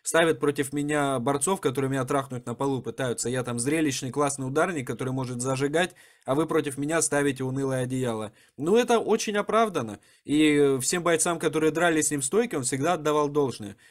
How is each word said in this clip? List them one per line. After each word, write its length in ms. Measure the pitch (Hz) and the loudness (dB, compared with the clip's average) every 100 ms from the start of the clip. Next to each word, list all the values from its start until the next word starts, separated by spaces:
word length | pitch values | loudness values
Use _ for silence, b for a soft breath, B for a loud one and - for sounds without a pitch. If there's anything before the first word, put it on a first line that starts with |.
ставит 380 | - 165 165 131 | -2 2 4 2
против 340 | 147 143 135 | 0 0 -2
меня 460 | 147 147 151 143 131 | -2 -2 0 0 0
борцов, 420 | 120 139 180 190 | 0 0 0 0
которые 300 | 147 127 135 | 0 0 -2
меня 140 | 135 131 | -2 0
трахнуть 400 | 143 131 127 120 | 0 -2 -8 -8
на 100 | 117 | -4
полу 260 | 139 135 | -2 -2
пытаются. 480 | 117 113 131 110 120 | -4 -4 -4 -2 -2
Я 140 | 127 | -4
там 160 | 123 120 | -4 -2
зрелищный, 520 | 120 160 151 127 135 | 0 2 0 -2 -4
классный 360 | 131 143 135 131 | -2 -2 -2 -4
ударник, 400 | 143 180 160 120 | 0 0 -2 -6
который 260 | 117 127 | -6 -4
может 280 | 131 127 123 | -4 -6 -4
зажигать, 520 | 127 131 139 160 180 - B B - | -4 0 0 2 0 -4 B B -2
а 80 | |
вы 140 | 139 160 | 0 2
против 300 | 160 143 135 | 0 0 -4
меня 240 | 143 165 | -2 0
ставите 420 | 156 143 143 135 | 2 2 2 0
унылое 400 | 131 135 135 131 | -4 -2 -2 -2
одеяло. 480 | 127 131 123 110 107 b b - | -2 -2 -2 -2 -6 b b -6
Ну, 200 | 151 220 | 2 4
это 200 | 240 233 | 4 2
очень 380 | 143 220 - 208 | 2 0 0 -2
оправдано. 600 | 202 214 226 165 113 98 b b | 0 2 2 0 -6 -8 b b
И, 320 | - 147 156 147 | -2 4 4 6
э, 240 | 143 135 | 4 4
всем 240 | 127 180 | 0 -2
бойцам, 340 | 170 165 180 170 | 2 2 2 0
которые 340 | 165 156 156 | 0 2 2
дрались 360 | 151 175 156 151 | 2 2 2 0
с 40 | |
ним 100 | 147 | -2
в 40 | 131 | 0
стойке, 320 | 202 240 156 | 0 0 -2
он 60 | |
всегда 300 | 127 135 156 | -4 -2 0
отдавал 360 | 175 151 151 147 | 0 2 2 2
должное. 460 | 147 135 110 101 101 b | 2 0 -2 -12 -14 b